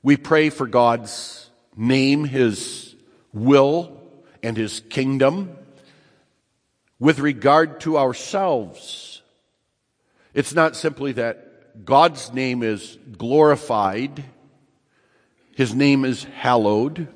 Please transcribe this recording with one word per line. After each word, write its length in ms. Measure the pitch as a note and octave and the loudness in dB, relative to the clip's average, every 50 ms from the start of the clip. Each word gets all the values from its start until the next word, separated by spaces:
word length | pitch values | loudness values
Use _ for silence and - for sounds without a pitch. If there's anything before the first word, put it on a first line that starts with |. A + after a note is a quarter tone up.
| _ | _
We 140 | C3+ C#3+ C#3 | 4 4 4
pray 320 | - - D#3+ D#3 D#3 D#3 | 4 2 2 4 4 2
for 180 | D3+ - C3+ A#2 | 0 -4 -8 0
God's 800 | A2+ B2 A#2+ A#2 A#2 A#2 A2+ G#2 - - - - - - - _ _ _ _ _ _ G#2+ | 2 4 4 4 2 0 -6 -10 -14 -14 -14 -16 -18 -20 -20 _ _ _ _ _ _ -4
name, 480 | A2 A#2+ C3 C3+ C3+ C3+ C#3 D3 D3+ | 0 0 2 2 2 2 0 0 -2
his 680 | C#3+ B2+ C3+ B2+ A2+ G#2 F2 - - - - - - - _ _ _ _ _ _ _ | -4 0 0 0 0 0 -4 -10 -12 -14 -16 -18 -20 -20 _ _ _ _ _ _ _
will, 680 | - G#2+ A2 B2+ C#3 C#3 C3+ C#3 D3+ E3+ F3 E3+ - - - - _ - _ _ _ _ - | -10 -4 2 4 6 6 6 4 2 -2 -4 -8 -16 -20 -20 -20 _ -20 _ _ _ _ -8
and 140 | A#2 A2+ A2 | -6 -4 -4
his 240 | A2 G#2+ - - - - | -4 -6 -6 -12 -14 -8
kingdom. 680 | - C#3+ C3 C3+ C3+ C3+ C3+ C3+ D#3 F#3+ G3 F3+ E3 - - _ _ _ _ _ _ _ _ _ _ _ _ _ _ _ _ _ _ _ _ _ _ _ _ _ _ _ | -4 -4 -2 -2 0 2 2 2 2 0 -8 -10 -12 -20 -20 _ _ _ _ _ _ _ _ _ _ _ _ _ _ _ _ _ _ _ _ _ _ _ _ _ _ _
With 180 | A#2+ D3 D#3 B2+ | 0 0 2 2
regard 640 | C#3+ D3+ C#3 A2+ G#2 C#3 C#3+ D#3 E3 D#3 C#3+ - | 0 -2 -2 0 2 4 4 4 4 2 -4 -10
to 180 | - D#3+ D#3+ D3 | -6 -4 -2 0
ourselves, 1300 | C#3 C3 A#2+ - - - - G3 G3 F#3 D3+ B2 G#2+ F2 - - - - - - - - - - _ _ _ _ _ _ _ _ _ _ _ _ _ _ _ _ _ _ _ _ _ _ _ | 0 0 -2 -6 -10 -6 -4 -2 -2 0 -2 -2 -4 -8 -16 -20 -20 -18 -18 -18 -18 -20 -20 -20 _ _ _ _ _ _ _ _ _ _ _ _ _ _ _ _ _ _ _ _ _ _ _
it's 180 | C#3+ C#3 - C#3 | -4 -4 -2 0
not 220 | E3+ D#3+ D#3+ D#3 | 0 0 0 -2
simply 380 | - - D#3+ C#3+ - C#3 C#3 B2+ | -4 -6 -6 -6 -6 -8 -8 -6
that 720 | A2+ A#2+ A#2 A2 - - - _ _ _ _ _ A2+ G2 | -6 -6 -6 -6 -10 -16 -20 _ _ _ _ _ -20 -4
God's 480 | G#2+ C3 C#3 E3 F3 D#3 C3+ - - | 2 4 4 4 4 2 -4 -16 -10
name 300 | A#2+ C3 C3 B2+ B2 B2 | -8 -6 -4 -4 -4 -4
is 380 | A#2 A2 G#2+ G2 - - - - _ C3 A2 F2 | -2 -4 -4 -6 -8 -16 -20 -20 _ -20 -14 -10
glorified, 1040 | G2+ A#2 C3 D3+ D#3 D3+ D3 - - - A#2+ G#2+ G#2 F#2+ G2 A2 C3 C#3+ C#3+ C#3+ C#3 C3 _ _ _ _ _ _ _ _ _ _ _ _ _ _ _ _ _ _ _ _ _ _ _ _ _ | -6 0 4 4 6 6 4 2 0 -4 -2 0 0 0 -2 -4 -8 -8 -10 -14 -18 -18 _ _ _ _ _ _ _ _ _ _ _ _ _ _ _ _ _ _ _ _ _ _ _ _ _
his 180 | - C3+ A#2 G#2+ | -2 -2 -2 0
name 320 | B2+ C#3+ C#3+ C#3 C3+ C3+ | 2 4 4 4 4 2
is 200 | C3 B2+ - - | -2 -4 -6 -8
hallowed 840 | - - - - B2 B2 A#2 G#2+ G#2 G#2+ G#2+ A#2 C#3+ D#3 E3+ E3 C#3+ - | -16 -16 -4 0 2 2 2 2 2 2 0 0 -2 -4 -8 -12 -14 -14